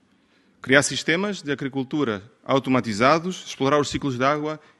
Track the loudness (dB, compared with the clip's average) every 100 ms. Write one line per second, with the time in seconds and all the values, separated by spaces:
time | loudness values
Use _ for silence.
0 | _ _ _ _ _ _ 4 4 4 -4
1 | -2 -2 -2 -6 -6 -6 -4 -6 -4 -2
2 | -2 -4 -10 _ 0 0 2 0 0 2
3 | 4 4 0 -8 -12 -2 2 2 2 -2
4 | -4 0 0 0 -4 -8 -14